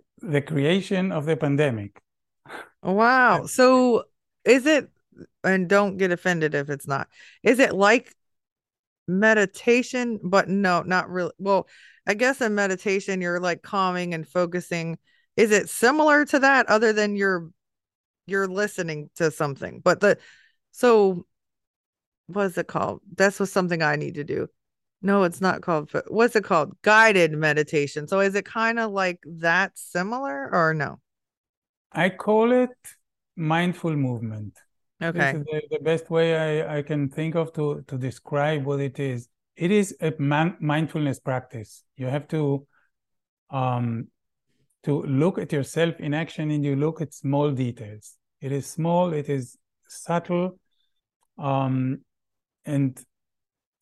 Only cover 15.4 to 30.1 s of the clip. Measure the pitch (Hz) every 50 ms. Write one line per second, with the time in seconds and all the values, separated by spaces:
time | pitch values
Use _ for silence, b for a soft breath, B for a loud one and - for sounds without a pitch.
15.4 | 233 208 214 196 - - - - 226 247 294 311 302 311 285 294 294 - - 269
16.4 | 262 277 269 254 - - 208 220 233 220 214 214 208 208 202 196 202 196 185 175
17.4 | 165 160 - _ _ _ _ _ _ _ _ _ _ _ _ _ _ 170 196 196
18.4 | 190 185 185 202 208 202 - 190 175 165 156 151 147 - _ - 170 156 - -
19.4 | 156 143 135 - - 90 - - - 180 165 180 208 202 170 b b b b b
20.4 | b b b b _ _ _ - 254 240 226 214 202 190 180 175 - _ _ _
21.4 | _ _ _ _ _ _ _ _ _ _ _ _ _ _ _ _ _ - 170 208
22.4 | 196 185 170 180 160 - - 160 95 - 101 - - - - - 190 202 196 -
23.4 | 196 190 - 196 185 170 175 160 160 147 147 151 147 139 - 147 147 160 143 -
24.4 | 156 - _ _ _ _ _ _ _ _ _ _ 190 196 202 202 185 170 175 -
25.4 | 190 185 156 151 - 180 165 151 151 - - - - - - 214 233 226 - 220
26.4 | 196 - 190 160 143 - - - - 208 214 220 226 220 202 185 170 156 151 151
27.4 | 156 151 147 151 151 - 165 147 143 139 - 151 147 147 196 190 196 196 196 202
28.4 | 196 - - 226 226 226 233 233 226 214 196 196 190 180 175 - - 151 170 160
29.4 | 165 170 170 185 196 185 - - - - - 175 185 208